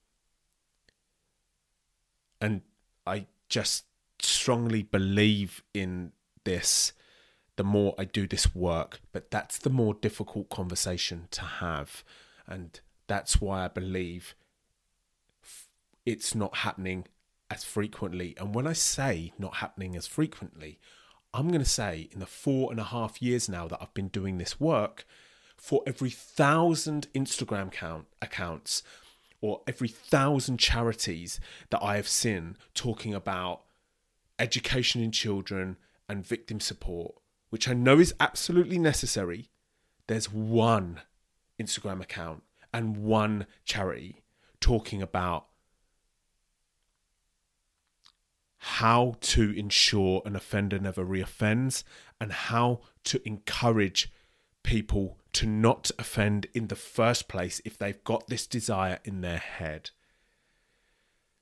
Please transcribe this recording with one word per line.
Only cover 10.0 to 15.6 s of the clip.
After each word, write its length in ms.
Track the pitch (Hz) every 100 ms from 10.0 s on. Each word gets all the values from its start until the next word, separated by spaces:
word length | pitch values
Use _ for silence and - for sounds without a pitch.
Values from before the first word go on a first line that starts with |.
| 107 - 101 107 95
conversation 800 | - 90 90 95 90 - 85 85
to 100 | -
have. 640 | 87 - 87 76 73 - - - - _ -
And 320 | 92 85 - _ _ -
that's 340 | 101 - -
why 260 | 98 95 90
I 20 |
believe 640 | - 92 92 87 87 - - _ _ _ _ _ _ _ _ _ _
f-, 240 | - -